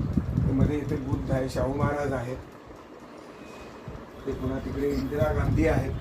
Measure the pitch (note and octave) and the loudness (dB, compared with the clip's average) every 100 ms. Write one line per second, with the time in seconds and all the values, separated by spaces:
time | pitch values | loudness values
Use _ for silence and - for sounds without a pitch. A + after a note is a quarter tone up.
0 | - - - - - C3+ C#3 D3 C#3 D3 | 0 2 2 2 4 6 6 4 0 -2
1 | C3 C#3+ - C3 C3 C3 B2+ C#3+ C#3+ D3 | 0 -2 2 2 2 0 0 2 2 2
2 | C#3 C3 B2 C3 - - - - - - | 0 0 -2 -6 -10 -16 -18 -18 -18 -18
3 | - - - - - - - - - - | -18 -16 -16 -16 -16 -14 -16 -14 -14 -12
4 | - - C3+ B2+ B2+ C3 C3 C3 C#3+ C#3 | -14 -10 -8 -4 -4 -4 -4 -2 0 0
5 | C3+ D3 B2 - - - - - - - | 0 2 2 2 2 4 4 4 0 -2